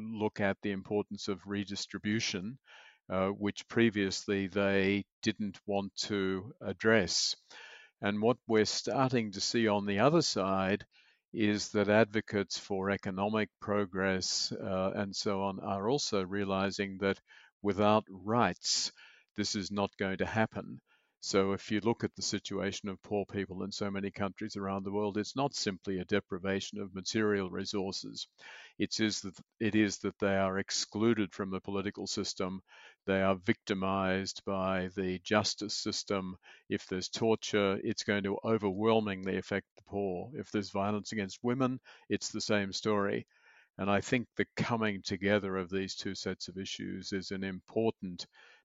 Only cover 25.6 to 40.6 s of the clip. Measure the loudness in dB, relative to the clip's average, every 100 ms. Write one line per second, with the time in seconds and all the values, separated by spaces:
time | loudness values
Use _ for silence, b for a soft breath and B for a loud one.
25.6 | -4 -4 -4 -4 0 0 0 -4 -2 -2
26.6 | -4 -8 -8 -8 -2 0 2 2 0 -4
27.6 | -4 -4 -4 -6 -10 -10 -12 _ B B
28.6 | B -4 -2 2 0 0 -6 -12 -20 -2
29.6 | 2 4 4 2 -4 0 2 2 2 0
30.6 | -2 -4 -4 2 2 4 0 -4 -4 -4
31.6 | -4 -4 -4 -6 -4 -4 -4 -2 -4 -4
32.6 | b b b b 0 4 4 2 2 0
33.6 | 0 0 2 2 2 2 -2 -6 -4 0
34.6 | 2 0 0 -2 -2 -2 2 2 2 -2
35.6 | -6 -4 -4 -4 -2 -2 -2 -8 b b
36.6 | -6 -4 -2 -6 -4 0 2 2 2 2
37.6 | 4 2 -2 -2 0 0 0 0 2 2
38.6 | 2 2 4 4 2 -2 -2 -2 0 -2
39.6 | -4 -14 -8 -4 -2 -4 -6 -10 -4 -4